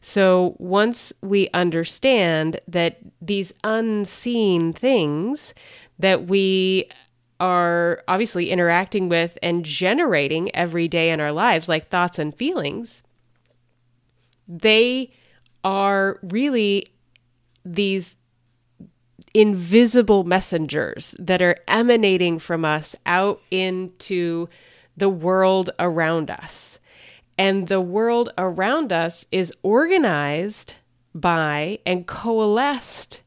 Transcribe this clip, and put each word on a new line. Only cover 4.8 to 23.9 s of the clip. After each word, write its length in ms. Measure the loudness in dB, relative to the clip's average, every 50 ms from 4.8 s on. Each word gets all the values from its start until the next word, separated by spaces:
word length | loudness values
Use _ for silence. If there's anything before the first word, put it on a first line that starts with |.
| 0 2 2 2 2 0 -2 -2 -4 -4 -6 -8 -10 -20 -20 -20 -20 -20 -20 -20 -20 _ _
that 300 | -2 2 2 2 2 0
we 640 | 0 0 2 2 2 2 2 2 2 0 0 -2 _ -12 -20 -20 _ _ _ _ _ _ _
are 640 | -2 0 2 2 2 2 2 2 2 0 -2 -2 -2
obviously 440 | -2 -2 0 -2 -2 -2 -4 -2 0
interacting 560 | 0 2 2 2 2 2 0 -2 -2 -2 0
with 300 | 0 0 0 0 -2 -6 -6
and 240 | -4 -2 -2 -2 -4
generating 880 | -6 -6 -2 0 0 0 2 2 2 2 2 0 0 -2 -2 -4 -4 -2
every 360 | -4 -4 -2 -2 -2 -2 0
day 200 | 0 0 0 0
in 120 | 0 0
our 100 | -2 -2
lives, 380 | -2 0 0 2 2 0 0 -2
like 180 | -4 -4 -2
thoughts 320 | _ -2 0 0 0 -2 -4
and 160 | -6 -6 -6
feelings, 680 | _ -4 -4 -4 -4 -4 -6 -6 -8 -12 -14 -18 -20 _ _ _ _ _ _ _ _ _ _ _ _ _ _ _ _ _ _ _ _ _ _ _ _ _ _ _ _ _
they 680 | -16 -14 -2 2 2 4 4 4 2 0 -4 -6 -8 _ _ _ _ _ _ _ _ _ _ -4
are 560 | -2 0 0 0 2 2 2 0 -2 -4 -6
really 680 | -10 -6 -4 -2 -2 0 0 0 2 2 0 0 -2 -6 _ _ _ _ _ _ _ _ _ _ _ _ _ _ _
these 520 | -8 -4 -2 -2 0 -2 -4 -6 -10 _ _ _ _ _ _ _ _ _ _ _ _ _ _ -20 -20 _ _ _ _ _ -20 -20 _ _
invisible 920 | 4 6 6 4 -2 -2 4 6 6 6 8 6 2 4 6 4 2 4
messengers 880 | 2 0 0 0 0 -4 -4 -4 -2 -4 -4 -4 -4 -8 -10 -14 -14 -14
that 240 | -12 -2 -2 2 2
are 160 | 4 2 2 0 0
emanating 720 | 0 0 2 4 4 4 4 6 4 4 4 2 0 0 -2
from 260 | -4 -4 -4 -2 0
us 280 | 0 0 -2 -4 -8 -16 -10 _
out 360 | 0 0 2 2 0 -2 -4 _ _
into 1000 | -4 -2 -2 -2 -4 -4 -8 -10